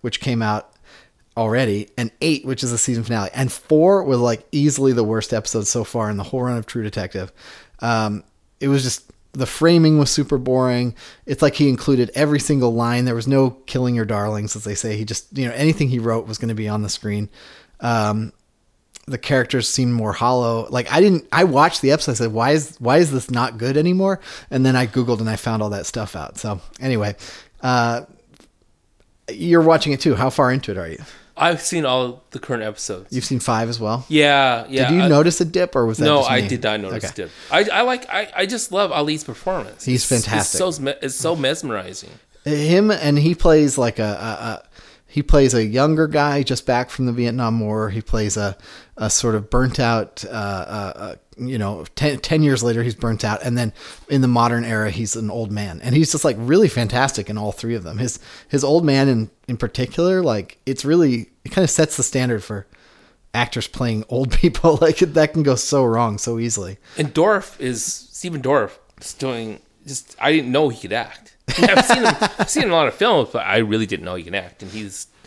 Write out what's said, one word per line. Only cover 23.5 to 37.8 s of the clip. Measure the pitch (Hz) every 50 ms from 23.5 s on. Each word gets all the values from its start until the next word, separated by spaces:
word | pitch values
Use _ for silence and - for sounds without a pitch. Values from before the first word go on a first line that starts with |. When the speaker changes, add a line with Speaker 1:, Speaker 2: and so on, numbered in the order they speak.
| 117 110
Speaker 1:
good | 117 127 135
anymore?" | 147 156 175 180 185 190 196 190 185 - - - - - -
And | 135 131 131
then | 131 131
I | 127 123
Googled | 113 - 131 120 123 117 107
and | 113 110
I | 110
found | - - 117 113 110 107
all | 104
that | 104 98 101 -
stuff | - 117 107 104 -
out. | 82 73 - - -
So | - 107 101 90 - - - -
anyway, | 131 131 127 110 104 104 101 - - - - - - _ _ -
uh, | - 127 117 117 117 117 117 120 - - - _ _ _ _ _ _ _ _ _ _ _ _ _ _ _ _ _ _ _ _ _ _ -
you're | - - 165 175 170 170
watching | 160 160 165 151 - 147 139
it | 131
too. | - 165 120
How | 92 127 147
far | - - 139 123
into | 127 139 - -
it | 98 92
are | 85 82
you? | 80 - 151 - - - - _ _
Speaker 2:
I've | - - 170 170 -
seen | - - 180 170 151
all | 131 127 127 127 123 123 - _ _
the | - 127
current | - - 127 117 107
episodes. | 107 104 - - - 101 90 98 - -
Speaker 1:
You've | 127 -
seen | - 135 120
five | - - 113 113 117 113
as | 117 113
well? | 110 104 113 127 127 -
Speaker 2:
Yeah, | 156 151 147 143 143 139 135 131 120 117 117 -
yeah, | 135 131 131 131
Speaker 1:
Did | 165
you | 180 185
Speaker 2:
I | 175
Speaker 1:
notice | 147 143 160 175 165 -
a | 180
dip, | 160 - 180 180 175 -
or | 135 117
was | 113 110 -
that | 151
Speaker 2:
No, | 151 147 143
Speaker 1:
just | 131 127
Speaker 2:
I | 127 127
Speaker 1:
me? | 104 98
Speaker 2:
did | 120 123 120
not | 110 107 107
notice | 101 95 107 107 -
Speaker 1:
Okay. | 92 - - 92
Speaker 2:
a | 82
dip. | - - - -
I, | 139 175 208 214 175
I | 196